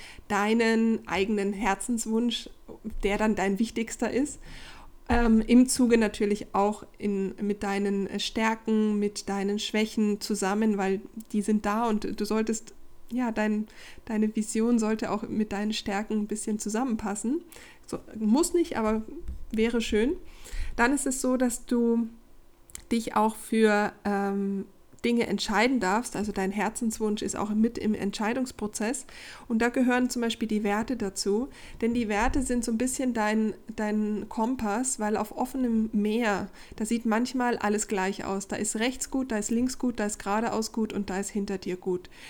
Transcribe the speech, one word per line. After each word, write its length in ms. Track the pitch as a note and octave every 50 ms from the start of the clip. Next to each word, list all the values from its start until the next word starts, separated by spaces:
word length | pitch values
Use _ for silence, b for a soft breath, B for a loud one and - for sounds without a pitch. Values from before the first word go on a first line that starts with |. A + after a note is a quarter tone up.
| B B B B B -
deinen 800 | G3+ G3 G3+ G#3+ A3 A#3 A#3 A3+ A3+ A3+ A3+ A3+ A3+ - - -
eigenen 460 | D#3+ F3+ G3 G#3 G#3+ G3+ G3 G3 G#3
Herzenswunsch, 960 | F#3+ A3 G3 G3 G3 - - B3 A3 - A3 A3 A3+ A#3+ A#3+ A3 - - - - - - - F3+ - - - - - -
der 160 | G3+ G3+ G#3+
dann 160 | G#3+ A3 G#3
dein 240 | F#3 F#3 G3 G3+ G3
wichtigster 500 | A#3 A3 - - A#3 A3+ - - A#3+ A3+
ist. 300 | - A#3 C#4+ D4 - - B B B B B B B B B B - - - -
Ähm, 340 | A#3 A#3 A#3+ A3+ A3+ A3 G#3+
im 220 | - A#3+ B3 B3+ B3+
Zuge 320 | - - B3+ A#3 A#3 A3+
natürlich 560 | A3+ G#3 G#3 - G#3+ G3+ G3+ G3+ - - -
auch 280 | F#3+ G3 G#3 G#3+ G#3+ - - - -
in, 380 | - G3+ G3+ G3 G3 F#3+ - -
mit 220 | G#3+ G3+ G3+ G3+
deinen, 460 | - G3+ G3 G3+ G3+ G3+ G3+ G3 G3 -
äh, 120 | - G3+
Stärken, 800 | - - - A#3 A3 A3 A3+ A3 - - A3 G#3+ G#3+ G#3+ G#3 G#3
mit 320 | G#3 G#3 G3+ - - -
deinen 300 | G3 G3+ G3 G3+ G3+ G#3
Schwächen 600 | - - - G#3+ A3 A3 - - G#3+ G#3 G#3 G#3
zusammen, 580 | - - G#3+ G3 G3+ F#3+ G3+ G#3 A3 A3 G#3 G3+
weil 220 | G3 F#3+ G3 F#3+ - - - A3+ A3 -
die 120 | - G#3 G3+
sind 220 | - G#3+ G#3 - G#3
da 200 | G3+ A3 A#3+ A#3
und 320 | G#3+ G#3 - G3+ - -
du 60 | G#3+
solltest, 480 | G3 G#3 A3 A3 A3 A3 - - - - - - - - - - -
ja, 200 | A#3 B3 B3+ A#3
dein, 360 | A3 A3+ G#3+ G#3+ G#3+ G#3+ G#3+ B B B B B B B B
deine 280 | - A3+ G#3+ A3 G#3+ G#3+
Vision 440 | A3 G#3+ - - A3 A3 A#3+ A#3+ A#3
sollte 320 | A3 G#3+ A3 A3 B3 -
auch 160 | F#3+ G#3 - -
mit 240 | - G#3+ G#3+ G#3
deinen 220 | G#3 G3 G#3 G#3+ A3
Stärken 480 | - - - G3 G3 G#3+ - G#3+ G#3+
ein 60 | G#3 G3+
bisschen 300 | G#3+ G#3+ - - G#3+ G#3+
zusammenpassen. 840 | - G#3 G3+ G#3+ B3+ C4+ A3 A3 G#3 G3+ G3+ G#3 - A3+ C#4 E4+ - B B B B B B B B
So, 140 | - - - - - - A3
muss 360 | A3 G#3 A3 C#4+ E4+ E4 -
nicht, 240 | F4 E4+ - - -
aber 260 | A3 G#3+ A3 A3 A3 - - D#4+ - - - - - -
wäre 300 | - A3 A3 A#3 A#3 A#3
schön. 340 | A3+ - A#3 G#3 A3 C4 F4+ - B B B B B B B B B B B
Dann 180 | - A#3 A#3+ D4
ist 120 | C#4 -
es 160 | C#4 B3+ -
so, 160 | - B3+ B3+ B3
dass 280 | B3+ B3 A#3 - -
du 420 | - B3+ A#3+ A#3 A#3 A#3 A#3 A#3 A3+ - - - - - - - - - _ - - - - - -
dich 240 | A#3 A#3 A3+ - -
auch 200 | A3 G#3+ A3 G#3+
für, 560 | - - - - A3 A3 G#3+ G#3 G#3 G#3 G3+ - - -
ähm, 600 | G3+ G3+ G3 G3+ G3 G3 G3+ G3 G3 G3 G3 F#3+ - - - - - - - -
Dinge 240 | A#3 A#3+ A#3 A#3 -
entscheiden 520 | - G3+ - - G#3+ G3 A3 B3+ C4+ A#3+
darfst, 360 | F#3 F#3 F#3+ A3 B3 - -
also 160 | - G3+ G#3+
dein 200 | G3+ G#3+ F#3+ F#3+
Herzenswunsch 720 | G3 G#3+ G3 G3+ A3 - A#3+ A3+ A3 - A3 G#3+ G#3+ G#3+
ist 140 | - G#3 -
auch 140 | - - G#3
mit 280 | G#3 G#3+ A3 A#3 A#3 -
im 160 | - G#3+ G#3+
Entscheidungsprozess 1120 | - - G3+ G3 - A3 G#3 A#3+ C4 B3+ B3+ - - G#3+ G#3 - - G#3+ G#3+ C#4+ - - B B B B B B B B B
und 140 | A#3+ A3
da 80 | A#3 A#3+
gehören 400 | A#3+ C4+ B3+ B3 B3 B3 B3+ B3
zum 120 | - B3
Beispiel 260 | A#3 A#3 A3+ - A#3 A3
die 160 | G#3+ G#3 G#3+
Werte 320 | G3+ G3+ G#3+ A3+ - C4
dazu, 540 | A3 A3 G3 - - - G#3 G3 G#3+ B3+ D4 B B B B B B
denn 120 | - A3+ A#3
die 140 | B3 A#3+ G#3
Werte 340 | G#3+ G3+ A3 B3 - D4+
sind 220 | B3+ C4 B3 A#3+ A#3+
so 80 | -
ein 60 | A3+ A3
bisschen 360 | B3+ B3+ B3+ - C4+ B3+ A#3
dein, 400 | A3+ G#3 G#3 G#3+ A3 A3 A3 - - - - A3
dein 520 | - A3 G#3 G#3+ G#3+ G#3+ G#3 G#3+ G#3 - -
Kompass, 720 | - A#3 A3 A#3+ C4 B3+ A#3 G#3 G3+ A3 C4 - - -
weil 180 | G#3+ G#3 A3 G3
auf 180 | G#3 - -
offenem 540 | D#4 B3+ B3+ - C4+ B3+ A#3+ A3+ A3 A3 A3
Meer, 560 | - G#3 G3+ G#3+ G#3+ A#3 B3 A3 G3+ F#3+ A3 G3 B B B B B -
da 80 | G#3+
sieht 200 | G#3+ A#3+ A#3 A3+
manchmal 520 | A3+ G#3 A3 B3 B3 - C4 B3 A#3+ A#3 -
alles 300 | - G#3 G#3 G#3+ - -
gleich 360 | A3 F#3+ F#3+ F#3+ G3 - -
aus, 240 | - G3 G3 G3 -
da 80 | G#3+
ist 220 | - G#3 - - A3
rechts 340 | A3 B3 B3+ - - -
gut, 200 | - C4+ C4 C4
da 60 | A3+ G#3+
ist 140 | G#3 -
links 260 | A#3 A3+ B3 B3+ B3+ -
gut, 220 | - B3 A#3+ -
da 60 | G#3+
ist 140 | G#3 G#3 -
geradeaus 520 | - G3+ G3+ G#3+ A3+ A3+ - - A3 -
gut 220 | - A#3 A3 G#3+ -
und 160 | - G3+ -
da 100 | F#3+ F#3+
ist 100 | G3+ -
hinter 280 | - G#3+ G3 G3+ G3 F#3+
dir 180 | - G3 F3+
gut. 340 | F3+ - F#3+ F3+ F3+ - - B B B B